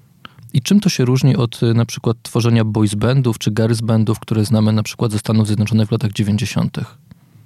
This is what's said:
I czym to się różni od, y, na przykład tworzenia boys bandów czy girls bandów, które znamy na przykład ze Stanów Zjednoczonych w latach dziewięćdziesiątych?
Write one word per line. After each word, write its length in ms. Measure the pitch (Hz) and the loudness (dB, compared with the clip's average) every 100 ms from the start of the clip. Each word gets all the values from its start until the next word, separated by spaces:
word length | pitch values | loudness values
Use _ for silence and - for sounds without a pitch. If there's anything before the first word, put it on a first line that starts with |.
| _ _ - - - | _ _ -20 -20 -6
I 80 | - | -4
czym 180 | - 202 | 2 2
to 100 | 196 | 2
się 160 | - 127 | 0 0
różni 300 | 131 139 - | 2 2 2
od, 280 | 120 - | 0 0
y, 100 | 120 | 0
na 120 | 117 117 | 2 0
przykład 320 | - - 113 | -2 -4 -4
tworzenia 440 | - - 117 117 110 | -4 -2 2 2 2
boys 300 | 107 107 104 | 0 0 0
bandów 420 | 110 135 127 107 | 0 0 0 -2
czy 120 | - | 0
girls 300 | 104 113 117 | 2 2 0
bandów, 380 | 113 113 107 110 | 0 2 2 -2
które 260 | - 110 104 | -2 -2 2
znamy 260 | 110 107 | 2 2
na 100 | 107 | 0
przykład 280 | 107 - 120 | -2 -4 -4
ze 80 | 107 | -2
Stanów 280 | - 110 104 | 0 0 0
Zjednoczonych 400 | 104 104 110 107 | 0 0 0 0
w 40 | |
latach 200 | 110 104 | -2 -2
dziewięćdziesiątych? 840 | 101 101 107 117 - - - - - _ - _ - | -2 -2 -2 -2 -4 -4 -6 -10 -14 _ -20 _ -20